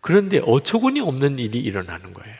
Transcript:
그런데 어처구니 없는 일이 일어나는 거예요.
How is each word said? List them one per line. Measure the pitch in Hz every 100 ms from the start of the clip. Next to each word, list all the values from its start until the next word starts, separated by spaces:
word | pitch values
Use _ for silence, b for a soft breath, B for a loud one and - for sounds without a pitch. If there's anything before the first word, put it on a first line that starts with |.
그런데 | - 185 196 -
어처구니 | - 127 - 226 262 285
없는 | 202 131 139 139
일이 | 117 117
일어나는 | 127 98 90 85 92
거예요. | 92 107